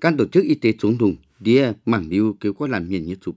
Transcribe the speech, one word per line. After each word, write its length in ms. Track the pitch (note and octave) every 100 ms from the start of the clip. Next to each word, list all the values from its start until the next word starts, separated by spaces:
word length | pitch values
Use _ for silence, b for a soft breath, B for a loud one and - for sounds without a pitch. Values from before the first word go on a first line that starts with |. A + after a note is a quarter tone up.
Các 120 | E3 D3+
tổ 80 | G#2+
chức 180 | F3
y 120 | F#3 D3
tế 180 | A2+ A2
xuống 160 | G#2 A#2+
đùng, 180 | G#2+ E2+ _ -
đia, 320 | G2 B2+ C3 A#2+ -
mảng 240 | A2+ D#2+
điêu 240 | F#2 A2 G2+
kêu 140 | G#2
có 140 | G2+ D3
làm 220 | A2 E2+
miền 160 | F#2+ D#2+
như 100 | F#2+
chụp 200 | -